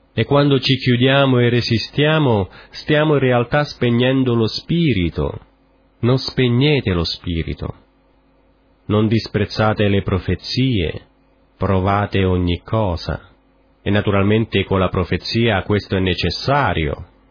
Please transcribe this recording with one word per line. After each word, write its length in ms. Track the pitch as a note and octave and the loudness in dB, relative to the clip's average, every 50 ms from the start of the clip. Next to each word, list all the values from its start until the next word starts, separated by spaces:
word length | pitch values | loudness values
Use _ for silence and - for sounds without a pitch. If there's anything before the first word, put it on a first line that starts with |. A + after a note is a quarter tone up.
| _ _ - | _ _ -4
E 100 | - A2+ | -4 -2
quando 340 | - C#3+ C#3+ C#3+ D3 C#3 C3 | 2 2 2 4 4 2 2
ci 180 | - - - | 2 0 -2
chiudiamo 640 | - - B2+ B2 A#2+ B2 C3+ C3+ C#3 C#3 C3+ B2+ B2 | 0 0 0 2 2 2 2 4 4 4 4 4 4
e 120 | A#2+ A#2+ | 4 2
resistiamo, 1000 | A#2 B2 A#2 - A#2+ A2 - - - - C#3+ D3+ D#3 D#3 D3+ B2+ A2+ G#2 F#2+ - - - - - | 2 0 0 0 -2 -2 -2 -4 -4 0 0 2 2 2 2 2 2 0 0 -4 -8 -20 -20 -20
stiamo 440 | - - - - D3+ D3 D3+ D#3 D3+ | -20 -12 -4 0 0 2 2 2 2
in 60 | C#3 | 2
realtà 440 | C3 B2+ B2 A#2+ A#2+ - - D3 D3 | 2 2 2 2 0 0 0 -2 -2
spegnendo 680 | - - - - A#2+ A#2 A#2+ B2 B2+ C3+ C3+ C3 A#2+ A#2+ | -2 -4 -2 0 0 2 2 2 2 2 2 0 0 2
lo 120 | A#2 A2 | 2 0
spirito. 960 | G#2+ - - - - - E3+ E3+ D3+ A#2 G2 F2 E2 - - D2 C#2+ - - - _ _ _ _ _ _ _ _ _ _ - | 0 -2 -6 -6 -4 -2 0 2 2 2 2 0 -2 -2 -2 -4 -4 -6 -10 -16 _ _ _ _ _ _ _ _ _ _ -4
Non 160 | - A#2 C3 | 0 0 2
spegnete 760 | C3 - - - - C3 B2 A#2+ A#2+ C#3 D3+ D3+ C3+ - F#2+ F#2 | 0 0 -4 -2 0 0 2 2 2 2 2 2 0 0 0 0
lo 120 | F2 E2 | 0 -2
spirito. 720 | - - - - F2+ E2+ E2 D#2 E2+ D#2+ - - - - - _ _ _ _ _ _ _ _ _ _ _ _ _ _ _ _ _ _ _ _ _ | -4 -6 -10 -8 -6 -6 -4 -4 -6 -8 -8 -8 -12 -12 -14 _ _ _ _ _ _ _ _ _ _ _ _ _ _ _ _ _ _ _ _ _
Non 200 | - G#2+ G#2+ A2 | -2 0 2 2
disprezzate 800 | G#2+ A2+ A2 - - - G#2 G2+ - - - A2 G#2+ G#2+ - G#2+ G2+ | 2 2 0 -2 -2 -2 -2 -2 -2 -2 0 0 0 2 2 0 2
le 120 | G2+ G2 | 2 0
profezie, 1080 | F#2 - - F2+ - - F#2 - - - - A2+ B2+ C3+ B2 G2+ E2 - - - - _ _ _ _ _ _ _ _ _ _ - | 0 0 -2 -2 -2 -2 -4 -4 -4 -6 -4 -2 0 0 0 0 -2 -4 -6 -8 -14 _ _ _ _ _ _ _ _ _ _ -6
provate 680 | G2 F#2 G2 F#2 F2+ G2 G2 G2+ G#2 F#2 - G2 F#2+ | -2 0 0 0 2 0 0 0 -2 0 0 0 0
ogni 380 | F#2 F#2 F2+ F2+ F2 F2 E2+ - | 2 2 0 0 0 -2 -2 -4
cosa. 640 | - - A2 A2 F#2+ E2+ E2 - - - - - - - _ _ _ _ _ _ _ _ _ - | -4 -2 -2 0 0 -2 -4 -6 -6 -8 -8 -10 -16 -20 _ _ _ _ _ _ _ _ _ -4
E 80 | G2 | 0
naturalmente 720 | G2+ G#2 G2+ G#2+ G2 G2 G2 G2+ G#2+ A2+ A2+ - - G2 F#2+ | 0 0 0 2 2 2 2 2 2 2 0 0 0 -2 0
con 140 | - F#2+ F#2+ | 0 0 0
la 100 | F#2 F2 | 0 0
profezia 760 | - F#2+ F2 - F2 F2+ - - - A2+ A#2 A#2 G#2 F#2 F2 | 0 -2 -2 -2 -2 -4 -4 -4 -2 0 0 2 0 0 0
questo 340 | - G#2 G2+ - - - | 0 -2 -2 -2 -2 -2
è 40 | F#2+ | -2
necessario. 1080 | F#2 F#2 F2 - - F2 - - - - C3+ C#3+ C3+ G#2 E2+ E2+ D#2+ C#2+ - - - - _ _ _ _ | 0 0 -2 -2 -2 -4 -4 -4 -2 -2 0 0 0 0 0 -2 -2 -4 -4 -8 -12 -20 _ _ _ _